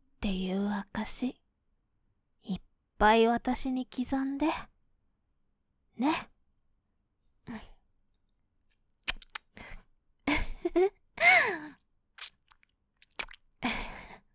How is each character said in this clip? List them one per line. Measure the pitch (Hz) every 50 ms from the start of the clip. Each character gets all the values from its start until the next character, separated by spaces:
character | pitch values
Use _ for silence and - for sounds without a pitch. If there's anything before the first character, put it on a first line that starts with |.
| _ _ _ -
て | - 208
い | 185 185 185 185
う | 190 196 202 208
証、 | 208 196 208 _ - 214 214 - - - 254 262 - _ _ _ _ _ _ _ _ _ _ _ _ _ _ _ _ _ _ _ _ _ -
い | - 185 -
っ | - _ _ _ _ _ _
ぱ | - 208 214 220
い | 226 226
私 | 233 233 233 - 254 247 - - 269
に | 254 254 254
刻 | - - - 247 - 269 269 269
ん | 269 277 277
で。 | 294 320 - - - - _ _ _ _ _ _ _ _ _ _ _ _ _ _ _ _ _ _ _ _ _ _ _ _ _ -
ね。 | 247 302 320 - - - _ _ _ _ _ _ _ _ _ _ _ _ _ _ _ _ _ _ _ _ _ _ -
<laughs> | - 233 214 - - - _ _ _ _ _ _ _ _ _ _ _ _ _ _ _ _ _ _ _ _ _ _ _ _ _ - - - - - - - - _ _ _ - - - - - - _ _ _ _ _ _ _ - 285 294 294 - - - - - 339 - 339 381 403 - _ _ _ - - 659 698 740 679 554 440 349 302 302 302 - _ _ _ _ _ _ _ _ - - - _ _ _ _ - _ _ _ _ _ _ _ _ _ - _ _ - - - - - _ _ _ -
好 | - 233 - - - - - - - - - - _ _